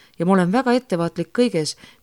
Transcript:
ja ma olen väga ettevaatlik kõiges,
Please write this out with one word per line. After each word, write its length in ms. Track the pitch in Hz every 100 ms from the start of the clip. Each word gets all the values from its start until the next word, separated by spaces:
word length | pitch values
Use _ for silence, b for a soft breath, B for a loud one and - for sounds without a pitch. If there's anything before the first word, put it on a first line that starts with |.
| b -
ja 80 | 170
ma 80 | 190
olen 160 | 175
väga 220 | 226 254 247
ettevaatlik 540 | - 175 170 170 170
kõiges, 460 | - 247 180 151 - B B